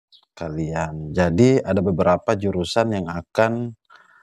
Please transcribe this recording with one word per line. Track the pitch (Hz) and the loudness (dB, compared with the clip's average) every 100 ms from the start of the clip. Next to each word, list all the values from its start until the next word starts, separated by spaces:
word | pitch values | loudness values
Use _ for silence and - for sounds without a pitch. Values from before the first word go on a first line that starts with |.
| _ _ _ - | _ _ _ -10
kalian. | 82 78 80 80 80 78 78 82 | -8 -4 -4 -4 -6 -6 -6 0
Jadi | 87 82 127 135 | 2 4 6 4
ada | - 98 | 2 0
beberapa | 95 85 92 87 - 104 | 0 2 2 2 0 -2
jurusan | 101 92 85 113 113 101 | -2 -2 -2 0 0 -2
yang | 85 | -4
akan | 87 - - 113 117 120 113 _ - _ _ | -8 -4 0 0 0 -6 -12 _ -20 _ _